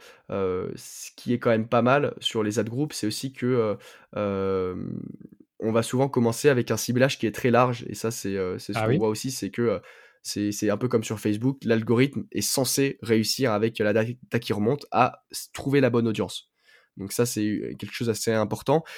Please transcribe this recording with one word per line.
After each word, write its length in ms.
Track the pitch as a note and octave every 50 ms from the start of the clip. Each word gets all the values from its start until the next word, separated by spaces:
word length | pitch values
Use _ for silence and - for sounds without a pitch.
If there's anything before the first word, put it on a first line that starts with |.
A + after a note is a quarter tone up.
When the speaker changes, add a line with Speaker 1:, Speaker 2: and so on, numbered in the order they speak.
| - - - _ _ -
Speaker 1:
euh, 400 | - G2 F#2+ F#2 F2+ F#2 F2+ - -
ce 340 | - - - - - - - -
qui 180 | - - - A#2+
est 60 | A#2+
quand 100 | - A#2+
même 180 | A2+ A2 A2
pas 140 | A2+ - A#2+
mal 320 | A#2 B2 C3 D3 D3 B2 - -
sur 240 | - - - A2+ G#2
les 160 | G#2+ G#2 A#2
ad 100 | - A2+
groups, 260 | A#2 B2+ D3+ D3+ -
c'est 120 | - -
aussi 260 | G#2+ - - - C3+ C3
que, 140 | - B2
euh, 280 | B2 B2+ A#2+ A2+ G#2+ G2+ G2 - - - - - _ -
euh, 600 | G#2 G#2 G2+ G2 G2 G2 F#2+ F#2+ F#2+ F#2 F2+ F2+ F#2 - G1+ - G1+ - - - - - - - - _ _ _ -
on 120 | - A2+
va 100 | A2 A#2
souvent 260 | A#2+ - - B2+ C3+
commencer 420 | C#3 - C3+ A#2 A#2 A2+ - - D3
avec 200 | C#3 B2 A#2 -
un 80 | A2+
ciblage 400 | A2 - - B2 B2 B2+ C#3 -
qui 80 | - -
est 60 | G#2+
très 180 | G#2 - - C3
large. 340 | A#2 A#2 B2+ B2 B2 A2+ -
Et 80 | - G2+
ça, 160 | - - A2+
c'est, 260 | A#2 - - G2+ G2
euh, 220 | G2 F#2 F2+ F#2 A2
c'est 140 | - - G#2
ce 60 | A#2
Speaker 2:
Ah 60 | A2
Speaker 1:
qu'on 60 | A2
Speaker 2:
oui ? 60 | B2
Speaker 1:
voit 120 | G#2 A2 A2
aussi, 220 | G#2+ A2 - C3
c'est 180 | B2+ - G2+ G2
que, 120 | - - A#2+
euh, 160 | A#2 G2+ F2 - - - - - - _ _ -
c'est, 280 | - - G#2 G#2 G#2 G2+
c'est 160 | - G#2+ G#2
un 80 | G2+
peu 100 | G#2 -
comme 160 | B2 - A2+ A2
sur 160 | - A2+ G#2
Facebook, 380 | - G#2+ G#2 G#2+ A#2 C3 C#3 - -
l'algorithme 580 | A2+ A#2 A2+ A2 G#2+ A#2+ A#2 C3+ C#3 - G#2+ F2 -
est 100 | - -
censé 560 | G#2 - - - C3 B2 - - C#3 C#3 C3+ -
réussir 500 | - A2 A2+ A2+ G#2+ - - - C3 B2
avec 260 | G#2+ G2+ G#2+ A#2 A#2 -
la 120 | G#2+ G#2
data 480 | G#2 A2 A2 A#2 B2 - - - - A#2+
qui 140 | B2 - G#2+
remonte 320 | G#2 G#2+ A2+ C#3+ C#3+ - -
à 340 | - G#2+ A#2+ B2 - - _ _
s-, 200 | - - - -
trouver 300 | - - - C#3 C3+ C#3+
la 80 | C3 A#2+
bonne 180 | A#2 A#2+ A#2
audience. 420 | A#2 G#2+ G#2+ G2 F2 - - - _ _ _ _ _ _ _ _ _ _
Donc 160 | - G2 G2
ça, 140 | - - A#2+
c'est, 200 | A#2+ - A2 G#2+
euh, 280 | G#2+ G#2 - G#1+ A#1+ C2+
quelque 140 | - - G2
chose 160 | - - B2
d'assez 240 | A#2 G#2+ - - A#2
important. 540 | A2+ A2 G#2+ G2+ A2 - - - C#3 D#3+ E3 - -